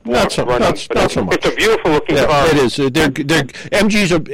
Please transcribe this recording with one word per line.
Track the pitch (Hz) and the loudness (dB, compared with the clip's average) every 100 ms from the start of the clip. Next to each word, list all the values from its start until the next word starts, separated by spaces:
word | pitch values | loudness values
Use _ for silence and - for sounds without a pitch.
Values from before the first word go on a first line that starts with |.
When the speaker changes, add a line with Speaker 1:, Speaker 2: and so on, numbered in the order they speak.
| 113 | -4
Speaker 1:
Not | 123 196 | -2 0
so, | - | -2
Speaker 2:
run | 123 123 | -2 0
Speaker 1:
not, | 180 | 0
Speaker 2:
out, | - - | -2 -4
but | - | -2
Speaker 1:
not | - | -2
Speaker 2:
it's, | |
Speaker 1:
so | - | -2
much. | 196 180 | -2 -2
Speaker 2:
it's | 170 | -2
a | - | 0
beautiful | 208 220 175 | 0 0 2
looking | 151 - 147 | 0 0 0
Speaker 1:
Yeah, | 127 | 2
Speaker 2:
car. | 147 147 | 2 4
Speaker 1:
it | 147 | 2
is. | 120 - | 2 0
Uh, | 135 | 0
they're, | 147 151 | 2 0
they're, | 135 143 160 131 - 139 | -2 0 0 -2 -10 -4
M | 202 208 | 0 2
Gs | 208 185 | 2 2
are, | 170 - | 0 -2